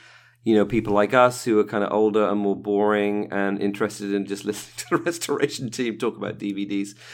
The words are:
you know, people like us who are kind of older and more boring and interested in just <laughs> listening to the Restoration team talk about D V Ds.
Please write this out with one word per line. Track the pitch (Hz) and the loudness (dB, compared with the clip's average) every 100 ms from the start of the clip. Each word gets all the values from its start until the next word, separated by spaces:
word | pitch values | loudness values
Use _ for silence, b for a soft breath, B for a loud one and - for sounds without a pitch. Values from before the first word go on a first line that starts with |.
| B B B B | B B B B
you | 117 107 | 4 4
know, | 101 | 4
people | 113 104 | 0 2
like | 101 104 | 2 4
us | 131 123 120 123 | 6 4 2 2
who | 107 | 2
are | |
kind | 104 107 | 2 0
of | 101 | 0
older | 107 107 107 101 | 2 2 4 2
and | 104 | 2
more | 101 95 | 0 -2
boring | 101 101 104 104 104 104 - | 0 2 4 2 2 -2 -2
and | 98 98 98 | -2 -2 -2
interested | 101 101 104 104 101 | -2 -2 -4 -4 -2
in | 101 98 | -2 -2
just | 98 101 | -6 -6
<laughs> | |
listening | 101 - - | -8 -10 -12
to | - | -2
the | 160 | -2
Restoration | 180 170 - 143 143 - 127 | -2 -6 -4 -2 -2 -4 -8
team | 123 120 107 | -4 -4 -2
talk | 117 101 | -4 -4
about | 98 - | -8 -6
D | 104 | -6
V | 98 101 | -6 -4
Ds. | 101 101 - B | -4 -6 -10 B